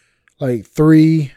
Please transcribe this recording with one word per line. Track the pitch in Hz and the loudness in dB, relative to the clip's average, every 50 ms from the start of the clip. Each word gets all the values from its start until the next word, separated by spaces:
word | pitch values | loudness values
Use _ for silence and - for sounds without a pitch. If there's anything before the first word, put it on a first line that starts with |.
| _ _ _ _ _ _ _ _ | _ _ _ _ _ _ _ _
like, | 143 131 123 113 92 | -8 -8 -8 -8 -10
three, | _ _ - 151 156 160 156 156 160 160 160 147 131 - | _ _ -2 0 2 2 4 2 2 0 -2 -4 -8 -12